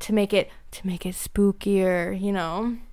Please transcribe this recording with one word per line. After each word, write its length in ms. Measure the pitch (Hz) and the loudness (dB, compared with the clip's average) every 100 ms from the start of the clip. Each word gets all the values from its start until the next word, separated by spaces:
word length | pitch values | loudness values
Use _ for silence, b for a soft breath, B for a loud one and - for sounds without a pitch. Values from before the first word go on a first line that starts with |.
to 120 | - | 0
make 200 | 214 202 | 2 4
it, 180 | 196 - b - | 2 0 b -16
to 140 | - 190 | -8 -6
make 180 | 180 185 | -4 -6
it 80 | |
spookier," 1040 | 185 - - 202 - 202 196 185 180 175 190 | -6 -4 2 2 2 2 2 4 2 -2 -2
you 120 | 202 | -2
know? 440 | 196 165 180 240 233 - | 0 -2 -2 -4 -4 -12